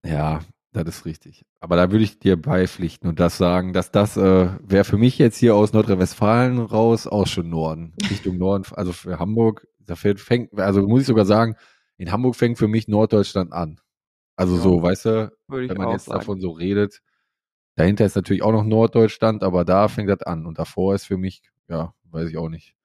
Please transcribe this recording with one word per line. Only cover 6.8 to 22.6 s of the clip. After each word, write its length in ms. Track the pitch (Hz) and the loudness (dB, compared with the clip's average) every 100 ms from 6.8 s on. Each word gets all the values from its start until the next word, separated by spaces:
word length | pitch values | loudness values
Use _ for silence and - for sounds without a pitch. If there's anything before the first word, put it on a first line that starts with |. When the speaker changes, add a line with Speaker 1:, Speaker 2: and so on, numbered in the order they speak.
| 113 113 - | 2 0 -2
Speaker 1:
auch 200 | 104 95 | -2 -2
schon 240 | - 85 | -2 -6
Norden, 420 | 82 80 80 82 - 101 | -4 -4 -6 -12 -8 -6
Richtung 280 | 101 95 90 | -4 -6 -4
Norden. 260 | 92 98 92 | -2 -2 -4
Also 180 | - 92 | -8 -8
für 260 | 87 90 87 | -8 -10 -8
Hamburg, 480 | 87 110 113 107 _ _ | -4 2 0 0 _ _
da 160 | - | -14
fängt, 240 | 85 104 101 | -4 -2 -2
fängt, 380 | - 120 113 101 | -2 -2 -2 -4
also 220 | 98 98 98 | 0 2 4
muss 140 | 120 | 2
ich 40 | 135 | 4
sogar 200 | 110 98 | 2 4
sagen, 300 | 104 113 107 _ _ _ _ | 4 2 -4 _ _ _ _
in 120 | 87 | -6
Hamburg 260 | 104 127 120 | -2 -2 0
fängt 200 | 120 120 | -2 0
für 120 | 107 | 0
mich 200 | 110 110 | 0 0
Norddeutschland 640 | 104 110 107 101 98 90 | 0 2 2 0 -4 -6
an. 280 | 82 82 80 _ _ _ _ _ | -6 -8 -10 _ _ _ _ _
Also 220 | - 92 90 | -4 0 2
Speaker 2:
Ja. 60 | |
Speaker 1:
so, 200 | 92 87 | 4 4
weißt 220 | 87 98 | 2 -2
du, 280 | 113 110 110 _ _ | -2 -2 -4 _ _
Speaker 2:
Würde 160 | 135 | -10
ich 60 | 127 | -8
Speaker 1:
wenn 60 | 95 | -6
man 120 | 92 | -6
Speaker 2:
auch 40 | |
Speaker 1:
jetzt 140 | 98 - | -6 -8
Speaker 2:
sagen. 140 | - | -10
Speaker 1:
davon 200 | - 98 | -8 -6
so 120 | 90 | -8
redet, 500 | 80 87 101 104 - _ _ _ _ _ _ _ - | -6 -4 -2 -2 -6 _ _ _ _ _ _ _ 0
dahinter 300 | 85 104 104 | 0 2 0
ist 100 | 101 | 0
natürlich 260 | 87 98 | -2 0
auch 100 | - | 2
noch 120 | 110 | 0
Norddeutschland, 800 | 107 110 113 113 110 - 113 107 | 2 2 2 4 2 2 -2 -2
aber 240 | 98 90 87 | -2 0 2
da 220 | 92 107 | 2 2
fängt 200 | - 101 | 0 -4
das 140 | 98 | -4
an 240 | - 82 82 | -4 -8 -10
und 120 | 78 | -10
davor 360 | 82 - 95 | -10 -4 -2
ist 100 | 98 | -2
für 140 | - 92 | -4 -6
mich, 240 | 92 - _ _ _ | -6 -10 _ _ _
ja, 240 | 82 82 _ _ | -8 -8 _ _
weiß 200 | 80 82 | -10 -8
ich 80 | 80 | -8
auch 100 | 82 | -10
nicht 260 | 82 | -12